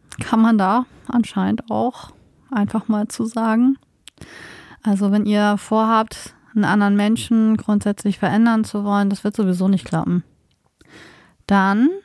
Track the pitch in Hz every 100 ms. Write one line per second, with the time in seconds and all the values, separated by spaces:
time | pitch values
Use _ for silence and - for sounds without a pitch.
0 | _ - - 226 220 220 190 226 254 -
1 | - 240 220 - 190 220 - 214 233 -
2 | - - _ _ _ 240 202 220 - 208
3 | 214 - 226 226 226 220 254 269 _ _
4 | - - - - - - - - - 202
5 | 202 208 208 208 208 208 - 220 220 226
6 | 220 - - - _ 214 208 208 202 202
7 | 208 226 - 226 220 220 - 208 208 202
8 | 208 190 190 208 233 226 214 208 202 202
9 | 196 196 208 208 196 180 190 190 - 165
10 | - 175 - _ _ _ _ _ _ -
11 | - - _ _ - 202 190 202 269 392